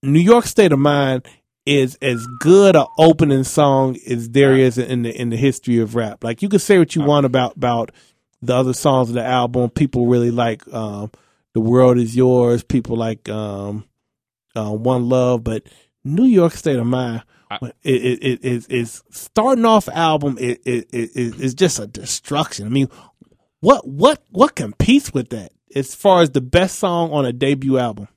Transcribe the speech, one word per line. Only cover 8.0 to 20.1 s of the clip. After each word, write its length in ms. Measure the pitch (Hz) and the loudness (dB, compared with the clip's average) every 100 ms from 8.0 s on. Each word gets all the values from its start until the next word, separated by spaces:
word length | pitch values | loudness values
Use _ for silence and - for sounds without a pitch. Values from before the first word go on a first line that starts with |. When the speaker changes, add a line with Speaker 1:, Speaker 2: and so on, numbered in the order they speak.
| _ _ _ _ | _ _ _ _
Speaker 1:
the 140 | 123 127 | -2 0
other 160 | 127 | 0
songs 380 | 127 151 131 120 | 0 0 2 0
of 40 | |
the 100 | 120 | -4
album. 460 | 117 127 123 123 123 | -2 -2 -2 -2 -4
People 360 | - 143 123 120 | -2 -2 0 0
really 240 | 123 120 | 2 0
like, 340 | 120 117 110 - | -2 -4 -4 -10
um, 380 | 120 110 101 107 _ _ _ _ | -10 -10 -10 -14 _ _ _ _
The 60 | 117 | -4
World 380 | 113 123 127 123 | 0 4 4 4
Is 180 | 117 120 | 0 0
Yours. 460 | 127 127 120 120 | 2 4 2 0
People 320 | - 131 113 113 | -2 -4 -2 -6
like, 320 | 113 110 - | -6 -8 -10
um, 560 | 107 107 101 101 104 - _ _ _ _ _ _ - | -10 -8 -10 -10 -10 -14 _ _ _ _ _ _ -10
uh, 140 | 107 | -6
One 360 | 107 120 127 120 | -4 -2 -2 0
Love. 360 | 127 123 123 | 0 2 0
But 200 | 117 110 - _ _ _ | -4 -8 -10 _ _ _
New 200 | - 160 | -6 0
York 300 | 262 208 170 | 2 4 2
State 220 | - 165 131 | 0 -4 -2
of 80 | 117 | -2
Mind, 360 | 127 127 113 - _ _ | -2 -4 -8 -12 _ _
Speaker 2:
I 100 | 104 123 - | -12 -12 -12
Speaker 1:
it, 80 | - 127 | -2 -2
it, 160 | 127 123 | 0 -4
it, 200 | 135 123 | -4 -4
it, 220 | 131 123 - | -4 -6 -4
it's 320 | 127 117 - _ | -6 -6 -12 _
starting 540 | - - - 226 254 | -20 -6 -2 0 0
off 240 | 226 220 - | 2 2 0
album. 500 | 165 165 | -4 -2